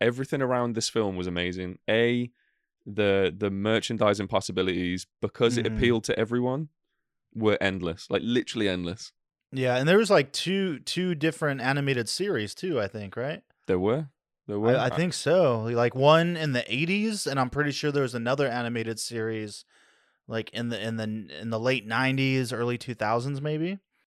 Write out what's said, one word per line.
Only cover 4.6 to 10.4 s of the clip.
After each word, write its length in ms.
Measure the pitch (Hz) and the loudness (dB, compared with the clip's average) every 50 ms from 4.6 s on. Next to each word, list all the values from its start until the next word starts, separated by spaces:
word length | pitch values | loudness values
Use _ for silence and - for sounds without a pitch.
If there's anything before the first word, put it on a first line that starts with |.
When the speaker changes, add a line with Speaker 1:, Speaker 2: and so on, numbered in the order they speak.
| 92 92 87 90 90 90 90 92 - _ _ - | 2 2 2 0 0 -2 -2 -4 -6 _ _ -6
Speaker 1:
because 380 | - 101 - - 123 117 120 120 | -6 -4 0 2 2 2 4 2
it 80 | 117 | 0
Speaker 2:
Mm-hmm. 100 | - 110 | 0 0
Speaker 1:
appealed 280 | 110 127 120 120 113 - | 2 4 4 4 2 2
to 140 | - - - | 0 -2 -2
everyone, 500 | 113 107 120 123 123 123 131 147 160 151 _ _ _ _ _ _ _ _ _ _ _ _ - | 0 0 0 -2 0 0 -2 -4 -6 -8 _ _ _ _ _ _ _ _ _ _ _ _ -4
were 240 | 107 110 107 101 - | 0 2 2 4 4
endless. 460 | - 98 95 92 87 85 80 - - - | 2 0 0 0 -4 -4 -4 -6 -6 -4
Like, 140 | - 92 69 | -2 -2 0
literally 440 | 117 120 123 - - - 117 107 98 | 0 0 0 0 -2 -2 -2 0 0
endless. 440 | 90 90 87 87 92 - - - _ _ _ _ _ _ _ - | 0 -2 -4 -6 -8 -10 -12 -18 _ _ _ _ _ _ _ -10
Speaker 2:
Yeah, 240 | - 131 131 127 123 | -6 -2 0 0 2
and 120 | 127 135 160 | 2 4 4
there 100 | 185 208 | 4 4
was, 120 | 226 185 | 6 6
like, 220 | 202 156 135 135 | 6 4 4 2
two, 460 | - - | -2 -6